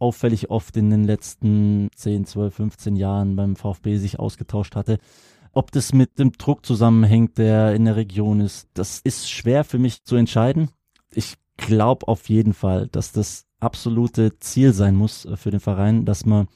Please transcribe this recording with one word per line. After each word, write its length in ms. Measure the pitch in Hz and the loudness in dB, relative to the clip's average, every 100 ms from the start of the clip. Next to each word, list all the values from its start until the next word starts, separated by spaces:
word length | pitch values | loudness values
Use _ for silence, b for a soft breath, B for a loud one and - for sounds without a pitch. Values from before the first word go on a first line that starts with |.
auffällig 500 | 120 - 120 113 - | -4 -2 -2 -2 -4
oft 260 | 107 - 113 | -6 -4 0
in 140 | 107 | 2
den 140 | 107 | 2
letzten 840 | 104 104 - - 107 104 104 101 101 | 2 -2 -6 -4 0 2 2 0 -2
zehn, 300 | - 104 104 | -6 -4 -4
zwölf, 300 | 95 104 104 | -4 -4 -6
fünfzehn 420 | - 107 - 107 98 | -4 -8 -6 -4 -2
Jahren 400 | 98 101 98 98 | -2 -2 -2 -2
beim 200 | 101 95 | -2 -4
V 160 | 101 | -6
F 80 | 92 | -6
B 160 | 107 104 | -4 -2
sich 200 | 98 - | -4 -6
ausgetauscht 560 | 107 - - 104 98 | -8 -8 -8 -6 -4
hatte. 240 | 104 110 110 b b b b b | -6 -4 -4 b b b b b
Ob 180 | 135 - | -6 -4
das 220 | 143 - | -4 0
mit 260 | 135 127 - | 2 2 2
dem 140 | 131 | -2
Druck 320 | - - 143 | 0 -4 -2
zusammenhängt, 720 | - 110 113 113 107 113 113 - | -2 2 4 6 6 4 2 2
der 380 | 110 110 110 | 2 4 2
in 100 | 107 | 2
der 120 | 113 107 | 2 0
Region 440 | 104 95 107 104 | -2 -2 0 0
ist, 280 | 101 - - | 0 -6 -14
das 280 | - 90 - | -8 -8 -6
ist 300 | 135 - - | -6 -6 -10
schwer 340 | - 113 139 | -6 0 0
für 140 | - 123 | 0 0
mich 240 | 127 - | -2 -2
zu 140 | - 120 | -2 2
entscheiden. 540 | 113 110 120 160 156 _ _ _ _ | 2 2 2 0 -2 _ _ _ _
Ich 220 | 110 - - _ - | -8 -8 -10 _ -10
glaub 500 | - 110 113 - - | 0 2 2 0 -2
auf 220 | 110 - | -4 0
jeden 240 | 110 107 | 2 2
Fall, 340 | - 95 92 - | 0 0 -2 -2
dass 240 | 101 - | -6 -6
das 320 | 107 101 - _ - | -4 -6 -8 _ -8
absolute 800 | 117 - 120 117 120 - 110 - | -6 -6 -4 -2 -2 0 0 -2
Ziel 340 | - 127 135 | -6 2 4
sein 240 | 98 101 98 | 4 4 2
muss, 300 | 110 - - | 0 -4 -12
äh, 100 | 82 | -8
für 140 | 107 | -4
den 100 | 101 | -4
Verein, 460 | 104 95 104 113 104 | -4 -2 0 0 0
dass 180 | 98 | -2
man 240 | 110 104 95 | 2 2 0